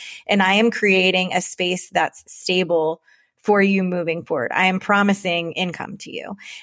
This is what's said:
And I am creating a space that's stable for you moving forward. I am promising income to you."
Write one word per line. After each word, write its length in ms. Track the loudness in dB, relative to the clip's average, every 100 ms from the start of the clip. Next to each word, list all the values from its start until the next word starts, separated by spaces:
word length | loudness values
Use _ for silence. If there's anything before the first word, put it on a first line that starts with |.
| -18 -12 -2
And 160 | 2
I 120 | 4
am 160 | 4 2
creating 640 | 2 2 4 4 2 0
a 80 | -2
space 500 | -4 -4 -4 -4 -2
that's 340 | -2 -2 -4 -16
stable 760 | -10 -2 0 2 2 0 -2 _ _ _ _
for 220 | 2 4
you 220 | 4 2
moving 420 | 0 -2 -4 -4
forward. 280 | -4 -4 -2
I 120 | 0 2
am 120 | 0
promising 720 | 0 2 2 0 0 -4 -4
income 440 | -4 -6 -6 -10 -12
to 140 | -12
you." 240 | -12 -12 -14 -16 -14